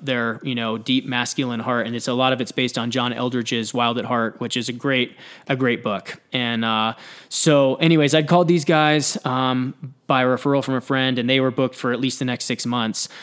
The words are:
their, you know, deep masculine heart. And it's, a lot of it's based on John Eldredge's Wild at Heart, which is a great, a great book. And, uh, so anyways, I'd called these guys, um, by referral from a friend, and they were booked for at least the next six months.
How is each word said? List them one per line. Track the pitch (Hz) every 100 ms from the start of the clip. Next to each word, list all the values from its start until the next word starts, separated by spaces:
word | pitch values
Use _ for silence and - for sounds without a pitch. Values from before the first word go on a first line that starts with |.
their, | 139 123 117 110
you | 139
know, | 120 113 110
deep | 110 131 -
masculine | 123 120 - 127 117
heart. | 123 120 110
And | 117
it's, | 131
a |
lot | 127 131
of | 127
it's | 120
based | - 127 -
on | 117
John | 127 123
Eldredge's | 120 123 120 113 117 107
Wild | 120 120 117
at |
Heart, | 113 120 113 -
which | 120 123
is | 117
a |
great, | 117 143 127 123 - - - -
a | 135
great | 127 117
book. | 117 98 - - _
And, | 127 120 117 113
uh, | 110 110 113 - - -
so | - - 143 135 131
anyways, | 160 160 143
I'd | 156 147
called | 175 170
these | 175 143
guys, | 160 151 151 135 -
um, | 135 127 127 127 127 - 131 - -
by | 135
referral | 127 127 143 139
from | 131
a | 131
friend, | - 135 131 123
and | 120
they | 131
were | 131
booked | 117 131 -
for | 127
at | 120
least | 131 -
the | 127
next | 120
six | - 120 120
months. | 120 110 - - -